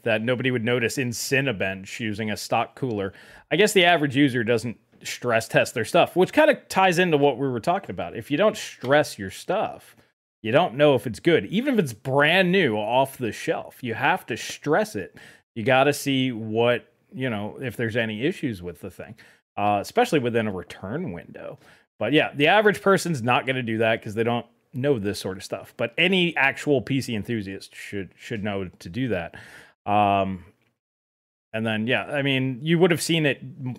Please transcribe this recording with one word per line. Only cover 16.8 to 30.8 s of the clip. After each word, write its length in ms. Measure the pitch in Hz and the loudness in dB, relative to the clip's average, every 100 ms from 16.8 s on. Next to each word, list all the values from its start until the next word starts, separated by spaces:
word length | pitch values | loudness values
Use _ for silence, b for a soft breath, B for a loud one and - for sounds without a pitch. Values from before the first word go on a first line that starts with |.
| - _ _ | -4 _ _
you 160 | - 131 | -8 -6
know, 300 | 107 104 67 | -4 -6 -8
if 160 | 131 110 | -10 -4
there's 200 | 113 113 | -4 -2
any 260 | 113 107 | -2 -2
issues 400 | 139 196 147 98 | -4 -4 -6 -8
with 180 | 87 82 | -10 -12
the 100 | 98 | -16
thing, 260 | - 71 - b b _ - | -16 -18 -18 b b _ -4
uh, 220 | 101 104 | 0 0
especially 360 | - - 240 160 | 0 0 2 2
within 280 | 120 113 110 | 0 0 -2
a 60 | |
return 600 | 92 - - 95 139 175 | -4 -10 -14 -10 -8 -8
window. 460 | 85 - - - 147 b b b _ | -10 -14 -16 -14 -16 b b b _
But 160 | 113 | 2
yeah, 180 | 151 110 | 2 2
the 120 | - 147 | 2 4
average 340 | 202 214 196 | 6 4 4
person's 420 | 196 190 170 151 | 2 2 2 -2
not 240 | 113 127 120 | 0 0 0
gonna 160 | 131 | -4
do 160 | 117 110 | -2 0
that 240 | 113 113 | 2 0
'cause 120 | 113 | -2
they 100 | 104 | -2
don't 220 | 117 117 113 _ _ | 0 0 -4 _ _
know 240 | 127 139 131 | -4 0 0
this 200 | 101 95 | 0 -4
sort 180 | 104 95 | -6 -8
of 80 | |
stuff. 300 | - 98 - - | -10 -12 -12 -6
But 160 | 117 - | -6 0
any 360 | 175 190 175 151 | 2 2 0 2
actual 440 | 135 - - 139 | 0 0 0 0
P 220 | 104 135 | 0 -4
C 120 | 120 | -2
enthusiast 600 | 110 98 113 95 98 - | -6 -4 -6 -6 -10 -16
should, 360 | - - 101 90 _ | -18 -12 -10 -10 _
should 260 | - 117 | -12 -8
know 260 | 104 98 92 | -4 -4 -6
to 200 | - 90 | -12 -12
do 200 | 95 131 | -6 -4
that. 260 | 92 82 B B B B B | -4 -6 B B B B B
Um, 640 | - 104 101 101 95 92 82 _ _ _ | -2 2 4 2 0 -4 -12 _ _ _